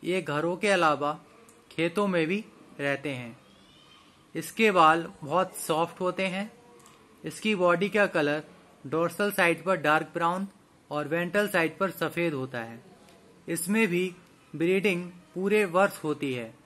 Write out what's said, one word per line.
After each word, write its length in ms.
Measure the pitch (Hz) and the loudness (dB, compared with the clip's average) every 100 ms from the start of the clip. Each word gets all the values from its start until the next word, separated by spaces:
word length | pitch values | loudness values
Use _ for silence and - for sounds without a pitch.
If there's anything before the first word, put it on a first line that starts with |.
ये 200 | 160 185 | -2 -4
घरों 340 | 156 147 160 175 | -2 -2 -2 -2
के 120 | 214 | 0
अलावा 520 | 190 165 143 143 156 - - - - _ | 4 4 2 0 -4 -10 -20 -20 -20 _
खेतों 360 | - 165 170 202 | -2 -2 0 0
में 200 | 180 160 | 2 0
भी 180 | 196 220 - - - | -2 -6 -20 -20 -6
रहते 300 | 143 139 147 | -4 -2 -4
हैं। 260 | 131 120 113 - - - - - - - _ _ | -8 -10 -16 -20 -20 -20 -20 -20 -20 -20 _ _
इसके 360 | 160 156 - 220 | -10 -10 2 4
बाल 420 | 185 160 165 170 - | 8 8 6 0 -12
बहुत 340 | 147 165 185 - | -2 0 0 -4
सॉफ्ट 440 | - 160 170 - | -4 0 0 -2
होते 260 | 185 170 190 | -4 -2 -4
हैं। 260 | 180 214 - - - - - - - | -4 -8 -12 -20 -20 -20 -20 -20 -14
इसकी 300 | 160 - 214 | -14 -6 -2
बॉडी 340 | 208 180 175 202 | 2 4 4 2
का 180 | 208 196 | 2 2
कलर 380 | 175 147 147 151 - - - 139 | 2 0 0 -6 -20 -20 -20 -6
डोर्सल 460 | 156 170 170 208 | -2 -2 0 -4
साइड 320 | 202 175 165 | 2 2 2
पर 120 | 160 185 | 0 0
डार्क 340 | 147 156 160 | 4 2 2
ब्राउन 340 | 170 170 180 196 - _ _ _ | -2 -2 -2 -6 -10 _ _ _
और 180 | 147 143 | -8 -4
वेंट्रल 400 | 165 175 196 208 | -4 0 0 2
साइड 300 | 196 160 156 | 2 0 0
पर 120 | 190 | -4
सफ़ेद 420 | 165 160 160 170 | -2 -4 0 -2
होता 260 | 143 131 127 | -2 -6 -8
है। 240 | 113 113 - - - - - - - | -10 -14 -20 -20 -20 -20 -20 -20 -8
इसमें 400 | 170 175 214 220 | -6 -2 0 2
भी 260 | 175 185 175 - - _ 151 | 0 -2 -6 -20 -20 _ -4
ब्रीडिंग 540 | 170 190 196 175 175 - - | 0 2 2 -2 -6 -14 -14
पूरे 300 | - 190 214 | -6 0 2
वर्ष 400 | 202 165 196 196 | 2 4 2 2
होती 300 | 156 147 143 | -4 -4 -4
है। 200 | 127 113 - | -4 -8 -14